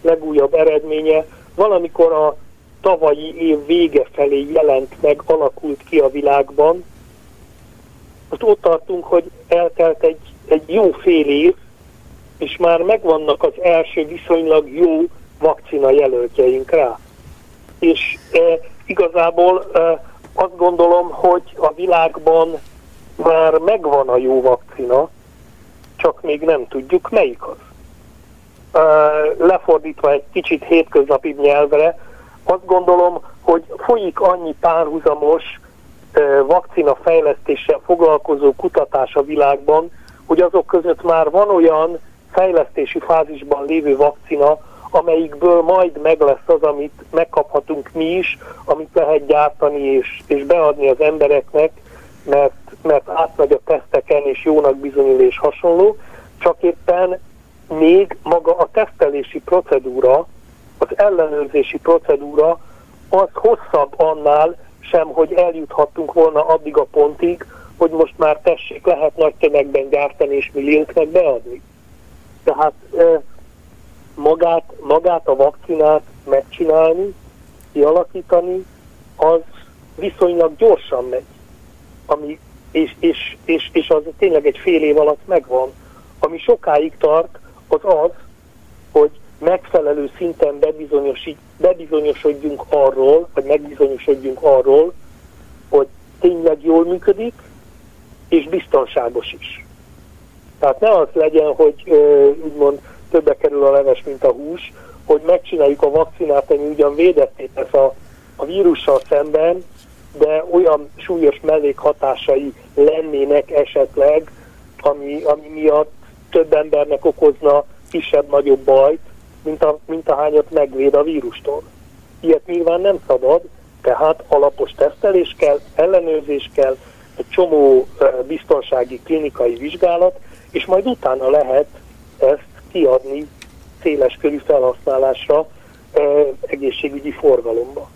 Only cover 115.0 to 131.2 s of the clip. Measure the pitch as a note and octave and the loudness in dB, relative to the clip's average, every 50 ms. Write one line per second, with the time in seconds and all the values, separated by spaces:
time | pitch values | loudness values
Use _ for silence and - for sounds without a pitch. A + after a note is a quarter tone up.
115 | C#3+ C#3+ D3 D3+ D#3+ D3+ D3 D#3 D3+ D3+ D#3 D#3 D#3 D#3 D3 D3+ D3+ - - - | -8 -10 -10 -4 -2 -2 -2 -2 -4 -16 -10 -2 0 2 2 2 0 -2 -8 -20
116 | - - - - - - - E3+ D#3+ D#3 D#3 D3+ D3+ D#3 D3+ D3 D3 D3+ D3 C#3 | -20 -20 -20 -20 -20 -2 -2 -2 0 2 0 -2 0 -2 -2 -2 0 -2 -4 -2
117 | - - - - - D3 C#3 - D#3 D3 C#3+ D3 C#3 - - - - - - E3 | -2 -2 0 2 2 2 2 2 0 2 2 2 0 -4 -20 -20 -20 -10 -10 -8
118 | D3+ - - C#3+ C#3+ - C#3+ C#3+ C#3+ C#3+ C3+ C3+ C3 C#3 C3+ C3+ C3+ D3 D#3+ D#3+ | -4 0 0 0 0 0 -2 0 2 2 0 2 4 2 4 4 4 2 0 -2
119 | - - - - - - - - - D#3 D#3 D3+ E3 D3+ D3+ D#3 - - D#3+ E3 | -8 -20 -20 -20 -20 -20 -20 -12 -10 -10 -4 -2 -2 -2 -2 -4 -8 -10 -10 -6
120 | D#3+ - D3 C#3 D3+ D3+ D3+ D3+ D3 - E3 D3+ C#3+ C3+ C3 C3 C3+ C#3 C#3 C#3+ | -4 -4 -2 -2 -2 0 0 0 0 0 -2 -2 -2 -2 -2 0 0 2 2 2
121 | D3 E3 D#3+ D3 B2 A#2 - - - C#3+ C#3+ - - - - - - - - - | 0 0 -4 -6 -8 -8 -12 -10 -8 -8 -8 -8 -10 -16 -20 -20 -20 -20 -20 -20
122 | - _ - - - E3 D#3+ D3 - - E3+ F3 E3 E3+ E3+ F3+ F#3+ G3+ F#3+ - | -20 _ -20 -6 0 0 0 0 0 -6 -6 -2 -2 -2 -2 0 0 0 -2 -2
123 | - - C3+ B2+ B2+ C3 D#3 F3 - - - - - _ _ - - B2+ B2 B2 | -2 -2 -2 0 2 2 0 0 0 -6 -20 -20 -20 _ _ -6 -4 -2 -2 0
124 | D3+ D#3 E3 - - - D3 C#3+ C#3+ C#3+ - - C3+ - - - C#3 D3 - _ | 0 0 -2 -2 -2 -2 0 2 2 0 0 -4 -8 -8 -2 -2 -2 -2 -2 _
125 | - G3+ F#3+ F3+ E3+ - - - E3 D3 C#3+ D3 - - - - D#3+ F3+ F#3+ F3+ | -2 0 0 0 -2 -2 -4 -2 0 0 0 -2 -4 -8 -2 -2 0 2 2 0
126 | E3+ E3 D#3+ D3+ C#3+ D3 C#3+ C#3 - - - - C#3 C3+ C3 - - - - - | 0 0 -4 -4 -4 -6 -8 -8 -8 -6 -2 -2 -2 -2 -2 -8 -14 -20 -20 -20
127 | - - - - B2 - - - F3+ E3+ D#3 D3 C#3+ C3+ C3 B2+ C3 - - - | -20 -20 -14 -14 -14 -4 0 0 0 2 2 4 6 6 6 4 2 -2 -2 0
128 | C#3+ C3+ C3 B2+ B2+ C3+ D#3+ D#3 - - D#3+ C#3 B2 - C#3 B2+ B2 B2 B2+ A#2+ | 0 0 0 -2 -8 -8 -10 -10 -2 -2 -2 -2 0 -4 -4 -4 -4 -6 -8 -18
129 | - - D#3+ D#3 D3+ C#3+ - - B2 A#2+ A#2+ A#2 C3+ D3+ - F3 F#3 F3 E3+ E3+ | -6 -4 -4 -4 -4 -6 -6 -4 -4 -4 -4 -4 -10 -12 -4 -2 0 0 2 2
130 | F3+ F#3 F3+ - - - - - - - - - - - F#3 F#3+ G3+ B3+ A#3+ - | 0 0 0 -4 -18 -20 -20 -20 -20 -10 -10 -8 -4 0 -2 0 0 -2 -6 -4
131 | - C3+ C3 C3+ | -4 -4 -4 -2